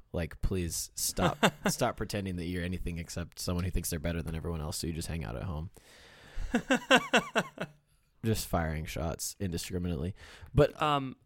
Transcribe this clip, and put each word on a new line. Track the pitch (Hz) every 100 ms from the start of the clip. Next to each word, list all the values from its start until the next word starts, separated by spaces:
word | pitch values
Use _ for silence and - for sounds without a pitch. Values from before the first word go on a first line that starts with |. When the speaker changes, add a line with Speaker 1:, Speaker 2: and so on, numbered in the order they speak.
| -
Speaker 1:
Like, | 82 85 -
please | - 95 85 - - -
stop, | - - 180 -
Speaker 2:
<laughs> | 220 - 202
Speaker 1:
stop | - 120 -
pretending | 107 104 95 90
that | 85
you're | 90
anything | 87 90 - 82
except | 82 - 82 -
someone | - 87
who | 92
thinks | 90 87
they're | 82
better | 85 85
than | 80 80
everyone | 80 82
else, | 76 -
so | 82
you |
just | 80 -
hang | 82
out | 53 60
at |
home." | 95 78 80 - - - - - - - -
Speaker 2:
<laughs> | 233 - 262 - 254 - 233 - 226 - - - - _ _ _ _ 110
Speaker 1:
Just | 107 -
firing | 85 80 78 78
shots | - 82 - - -
indiscriminately. | 98 82 - 92 87 80 87 - - - - 139
But | 147 -
Speaker 2:
Um, | 156 143 135 -